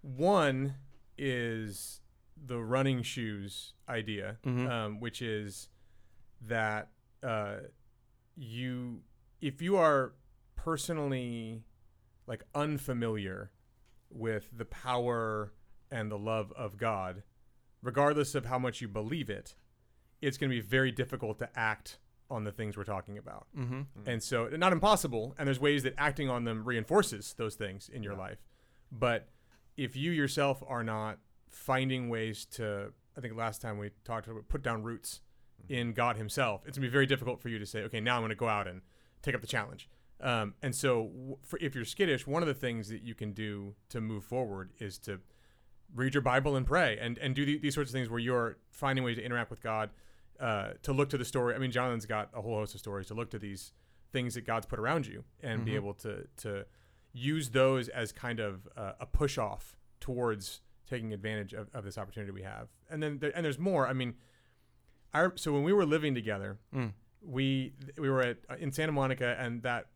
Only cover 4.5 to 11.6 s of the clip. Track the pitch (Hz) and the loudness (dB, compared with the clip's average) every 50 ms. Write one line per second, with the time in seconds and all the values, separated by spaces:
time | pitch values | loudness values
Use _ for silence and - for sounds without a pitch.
4.5 | 123 123 127 127 123 117 110 107 107 107 120 117 - - 123 113 110 107 104 101 | 0 0 0 0 0 0 -2 -2 -4 -4 -6 -8 -6 -4 -4 -2 -2 -2 -4 -6
5.5 | 95 - - - - - - - - - - - - - - - - - 120 107 | -8 -10 -14 -16 -20 -20 -20 -20 -20 -20 -20 -20 -20 -20 -20 -20 -20 -18 -6 -2
6.5 | 117 113 110 107 107 107 - - - _ _ _ _ - - 127 113 107 104 101 | 0 2 2 2 2 0 -4 -6 -16 _ _ _ _ -6 -4 -2 0 0 0 -2
7.5 | 104 98 - - - _ - - _ _ _ _ _ _ _ _ _ 170 135 110 | -4 -8 -10 -14 -18 _ -20 -20 _ _ _ _ _ _ _ _ _ -12 -12 -8
8.5 | 113 120 127 127 127 123 123 120 117 - - - - _ _ - _ - 160 143 | -6 -4 -2 -2 -2 -4 -4 -6 -8 -10 -14 -20 -20 _ _ -20 _ -6 -6 -6
9.5 | 135 - 165 180 196 190 165 156 147 135 131 120 - - _ - - - _ _ | -4 -2 0 4 6 8 8 8 8 6 4 2 -4 -16 _ -20 -20 -20 _ _
10.5 | - - - 160 165 147 - - 170 156 147 143 135 127 123 120 120 117 113 110 | -12 -6 -2 -2 -2 -2 0 -2 -2 0 0 0 0 -2 -2 -4 -6 -6 -6 -8
11.5 | 113 110 | -8 -10